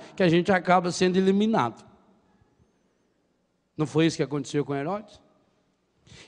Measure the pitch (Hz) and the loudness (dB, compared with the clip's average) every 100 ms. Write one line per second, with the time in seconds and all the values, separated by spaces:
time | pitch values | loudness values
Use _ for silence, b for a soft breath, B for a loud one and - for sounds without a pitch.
0 | B - 180 170 175 185 175 180 175 - | B 0 2 4 2 0 2 2 2 0
1 | 185 180 190 196 220 214 123 - - _ | 0 2 2 2 2 0 -2 -4 -18 _
2 | _ _ _ _ _ _ _ _ _ _ | _ _ _ _ _ _ _ _ _ _
3 | _ _ _ _ _ _ _ - 151 151 | _ _ _ _ _ _ _ -8 -4 0
4 | 165 156 135 143 135 147 135 143 147 202 | 0 0 -4 -6 -6 -6 -4 -6 -6 -8
5 | 214 - _ _ _ _ _ _ _ _ | -10 -20 _ _ _ _ _ _ _ _
6 | b b | b b